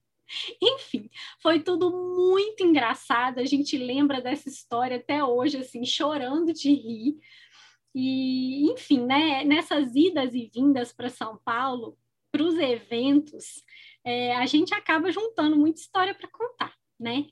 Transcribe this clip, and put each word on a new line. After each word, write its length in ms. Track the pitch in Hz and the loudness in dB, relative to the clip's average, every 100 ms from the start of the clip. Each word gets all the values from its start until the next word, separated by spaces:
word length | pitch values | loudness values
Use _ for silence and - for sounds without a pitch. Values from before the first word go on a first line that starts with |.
| _ _ - - - - | _ _ -14 -12 -12 0
Enfim, 480 | 427 539 - 226 208 - - - | 0 0 -6 -8 -8 -18 -20 -2
foi 180 | 320 330 | 2 2
tudo 320 | 311 359 359 | 2 0 0
muito 720 | 359 359 359 359 381 415 427 | 0 -4 2 4 4 2 2
engraçado, 760 | 370 302 233 247 - 240 247 254 | 4 4 4 -2 -2 0 0 -2
a 60 | 262 | 0
gente 320 | 277 285 285 | 0 0 -4
lembra 440 | 247 262 285 262 | -4 0 0 0
dessa 260 | 247 269 - | -4 -6 -8
história 500 | 254 - 233 254 247 | -16 -6 -2 -2 -4
até 260 | - 294 | -4 -2
hoje, 340 | 277 240 269 277 | 0 2 0 -2
assim, 260 | 254 240 | -8 -8
chorando 680 | 240 - 294 302 247 294 339 | -6 -2 -2 -2 -2 -2 -2
de 180 | 320 277 | 0 2
rir. 460 | 285 220 226 233 302 _ - _ _ - _ _ | 0 0 -6 -4 -4 _ -20 _ _ -20 _ _
E, 760 | 262 262 262 262 254 254 269 294 | -6 -4 -2 -2 -2 -2 0 0
enfim, 340 | 508 - 269 247 | 0 2 2 4
né, 380 | 269 320 269 | 2 2 2
nessas 500 | 294 302 320 311 262 240 | 2 2 2 0 0 4
idas 380 | 349 320 262 240 | 2 2 -2 -4
e 140 | 226 | -8
vindas 400 | 233 277 262 240 | 0 2 2 0
pra 160 | - 247 | -8 -10
São 280 | - 220 220 | -8 -10 -8
Paulo, 540 | - 233 269 247 220 - _ _ _ | -4 -2 -2 -4 -10 -16 _ _ _
pros 260 | 294 320 330 | -2 0 2
eventos, 1040 | 285 233 - 233 262 285 294 - - - _ - - _ 247 | 0 0 -4 -2 4 4 2 -10 -18 -20 _ -20 -20 _ -6
é, 300 | 240 247 247 | -4 -2 0
a 100 | 262 | 2
gente 280 | 294 349 | 2 2
acaba 380 | 415 - 320 359 | -2 -2 0 0
juntando 460 | 349 440 453 302 302 | -2 -4 0 2 4
muita 240 | 302 320 | 2 0
história 340 | - 392 370 392 | -4 -2 -2 -2
pra 140 | - | -12
contar, 440 | - 480 - - _ _ - | -10 -10 -8 -10 _ _ -12
né? 240 | 233 247 285 | -6 -6 -6